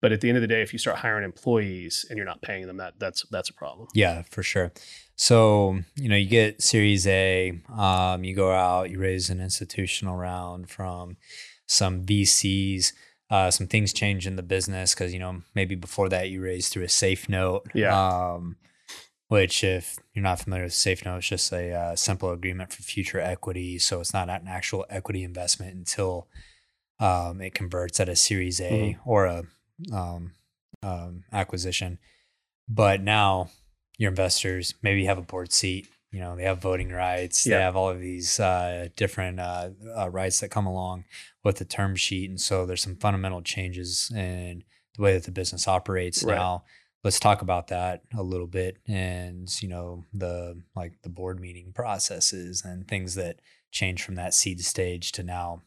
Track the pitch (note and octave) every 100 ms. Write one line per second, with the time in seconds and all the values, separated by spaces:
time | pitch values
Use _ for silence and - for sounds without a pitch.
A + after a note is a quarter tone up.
0 | A2+ G#2+ A#2+ B2 A2+ A2+ G#2 A#2 - F#2+
1 | A#2 G#2+ G2 - - A#2 G#2 F#2 E2+ -
2 | - A2 F#2+ E2+ - G2 F#2 F#2 F#2 F2+
3 | G2 F2 - G#2 - - C#2+ C2+ A2+ A2
4 | F#2+ E2+ E2+ - F#2+ - F2 - - -
5 | - - - A#2 A2 G#2 G2 F#2+ E2+ -
6 | C3 G2+ G2 A#2 G#2+ - - A2+ G#2 G2+
7 | F#2+ F#2+ F#2+ F#2 F#2 F2 - A2+ G2 F#2
8 | F#2 F2+ F#2 F#2+ F#2+ F#2 F2+ F2+ F#2 F#2
9 | F#2+ F#2 F2 F#2 F#2 - F2+ - F#2 -
10 | G2 F2+ F2+ F2+ F2+ F2+ F2+ - F#2 F2+
11 | F2+ F2+ _ - - - _ - F#2+ F#2
12 | F2+ G#2 G2 - G2 F#2+ G2 F#2+ F2 -
13 | - _ _ G2+ F#2 - F#2+ A2 G#2 -
14 | G#2 G2 F#2+ F#2+ F2 F#2+ F#2+ F#2+ F2+ -
15 | F#2 F2+ F#2 F#2 F2 - F#2+ F#2 F2+ -
16 | G2 F#2 F#2+ F#2+ F#2 F2+ F2 - F2+ -
17 | G2 F#2+ - G2 F#2 F#2 - - G#2 G2
18 | F#2+ F2+ F2+ F2 F2 E2+ _ _ _ -
19 | - _ _ G#2+ F#2+ - G2+ F#2 F2 -
20 | _ - G2 F2 - F#2 F2+ - - F#2
21 | - F2+ F2+ F#2 - F2+ F2 F2 E2+ E2+
22 | - F#2+ F#2 F2 F#2 F#2 F#2 - - -
23 | F#2 F#2+ F2+ F2+ - F#2 F2+ F2+ - F2+
24 | E2+ G2 F2+ F#2 F2+ F#2 - G2+ - G2
25 | - F#2+ F#2 F2+ F2+ - F#2+ F#2 E2+ -
26 | F#2+ F2+ - - - _ _ _ _ _
27 | G#2 F2+ E2+ F2 F#2+ - F#2+ F2+ F2 -
28 | F#2 F2 - G2+ F2+ F2+ F2+ G#2+ G#2+ F2
29 | - G#2+ F#2+ F2 E2+ _ _ _ E3+ G#2+
30 | F2 F2 F2 - _ _ _ - G2+ F2
31 | F2 F2 F2+ G#2 F#2+ F2+ F2+ F2 F#2 F2
32 | _ _ _ _ _ _ - A2 G#2 G2
33 | G2 G#2+ G2+ F#2+ F2 _ _ _ _ _
34 | G#2+ F#2 F#2 - F#2+ F#2 F2 - G2+ G2
35 | F#2+ F#2+ F2 F#2 F2+ - F#2+ F#2 - _
36 | _ F#2+ F2+ F2 F#2 F#2 F#2+ F#2 F2+ F2+
37 | F2+ F2+ F2+ - C3 G2+ F#2+ F#2 F#2+ F2+
38 | F2+ F2+ F2 - G2 F2+ F2+ F2 F2 -
39 | G2 - F#2 F#2 F2+ F2 F2+ F#2+ A2 A2+
40 | F#2+ F2+ F#2+ F#2 G2+ - G2 F#2 F#2 F2+
41 | F2 - - _ G#2 F#2+ F2 - G2 F#2
42 | - F#2+ F#2+ F#2+ - F#2+ F2+ F2+ - F2+
43 | G#2 G2 F#2+ F2+ E2 - F#2 F2+ F2+ F2+
44 | - A2 F#2 F2+ F2+ F2 - _ _ -
45 | G2+ F#2 F2 F#2 F#2 F2+ - F#2 - F#2+
46 | F2+ - - G2 F#2 F2+ - _ _ _
47 | G2+ - G#2+ G2+ F#2 F2+ E2+ F2+ F2+ F2+
48 | _ A2+ F#2 F2+ F2 F2+ F#2 F#2 - G2+
49 | F#2 F2+ F2+ F2+ F2+ - G2 F2+ F2 F2
50 | F2 G2+ F#2 F2 F2 F2 F2 - F2 F2+
51 | - F2 F#2 F#2 F2+ F2 F2+ F#2+ A#2+ G2
52 | - G2+ - F#2+ F2+ F2+ F#2 F2+ F#2 G2+
53 | F#2 F2+ F2 E2+ _ _ _ - F#2+ F2+
54 | - F2+ F2+ - - F2+ F2 - F#2 F2
55 | F2 - F2+ F2+ F2 E2+